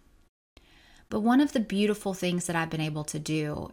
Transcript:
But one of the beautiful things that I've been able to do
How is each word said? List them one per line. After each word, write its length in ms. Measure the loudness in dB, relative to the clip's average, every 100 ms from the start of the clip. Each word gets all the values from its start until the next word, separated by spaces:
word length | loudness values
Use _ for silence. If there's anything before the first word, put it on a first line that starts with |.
| _ _ _ _ _ _ _ -20 -20 -20 -6
But 120 | 0
one 200 | 4 6
of 120 | 4
the 60 | 2
beautiful 540 | 0 2 2 0 -4
things 320 | -2 -2 0 0
that 100 | -2
I've 140 | -2
been 100 | -2
able 240 | -2 -4 -6
to 120 | -6
do 540 | -4 -2 -2 -4 -6